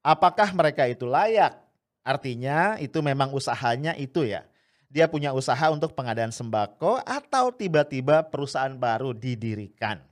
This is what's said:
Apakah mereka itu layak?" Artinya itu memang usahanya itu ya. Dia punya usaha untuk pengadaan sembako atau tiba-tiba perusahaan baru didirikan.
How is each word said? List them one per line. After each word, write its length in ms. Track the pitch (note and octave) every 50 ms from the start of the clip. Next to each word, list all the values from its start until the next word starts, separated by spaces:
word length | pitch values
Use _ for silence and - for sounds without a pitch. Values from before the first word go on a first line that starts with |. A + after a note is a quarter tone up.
Apakah 480 | _ - G#3+ G#3 - A#3+ - - G#3 G3+ F#3
mereka 320 | F3+ D#3+ D3+ C#3+ - C#3+ B2
itu 160 | E3 - C3
layak?" 560 | A#2+ B2+ D3+ G3 A3+ A3+ G#3 F3+ C#3+ - - _ _ _ _ _ _ _ _
Artinya 800 | _ B2+ C3+ C#3 - C3+ B2 A#2 B2 C3+ C#3+ D#3 F3 G3+ A3 -
itu 240 | D3+ C3 - E3 D3+
memang 320 | D3 C3+ C#3 C3+ C3+ C#3
usahanya 560 | C#3 C3 - A#2 G#2+ B2+ A#2+ A#2 B2+ D3 D#3+ E3
itu 320 | - D#3 C3 _ F3 D3+
ya. 240 | A2 G2 D#2 - _ _ _ _ _ _ _ _ _
Dia 160 | C3+ D3 D#3+
punya 320 | D#3+ D#3 D3+ D3 C#3+ C3+
usaha 320 | C3 B2+ - B2+ B2+ D#3+ D#3
untuk 240 | D#3 D3 D#3 D#3+ -
pengadaan 400 | - C3 A#2+ A2 A2+ A2+ A2+ A2
sembako 720 | - B2 A#2 A2 G#2+ G#2 G2+ - _ D3+ F3+ A#3 C4 -
atau 480 | - B3+ C#4+ C#4 _ - C4 B3+ B3+ B3
tiba-tiba 720 | B3 G#3+ F#3 D#3+ D3+ C#3+ D3 C#3 C3 B2+ C3+ D3+ D#3 D#3+
perusahaan 480 | D#3+ - C#3 C#3+ C3+ - C3+ C3+ C3+ C3+
baru 400 | B2+ B2 A#2+ A2+ A2+ B2+ C3+ A#2+
didirikan. 880 | A2 A2+ B2+ B2 A2+ G#2+ A2+ A2 G#2 G#2 F#2+ _ _ A2+ G#2+ G#2+ E2 C#2 _